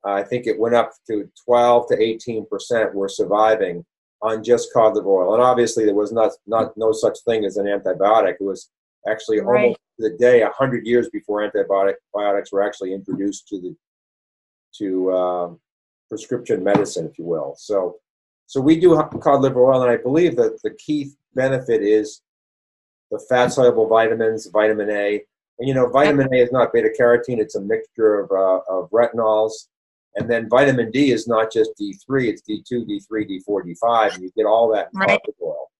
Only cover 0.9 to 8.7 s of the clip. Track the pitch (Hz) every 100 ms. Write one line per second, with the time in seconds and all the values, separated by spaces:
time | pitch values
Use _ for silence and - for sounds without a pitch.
0.9 | - - 110 101 _ - 120 120 120 120
1.9 | 107 110 113 - 113 101 98 - 117 104
2.9 | 98 98 - 95 104 110 110 92 87 -
3.9 | _ _ _ 107 110 107 120 - 127 110
4.9 | 107 92 95 90 110 127 120 113 117 110
5.9 | 101 104 113 107 - - 113 110 - 110
6.9 | 110 113 - - 113 101 98 101 101 98
7.9 | 90 98 110 98 90 98 92 -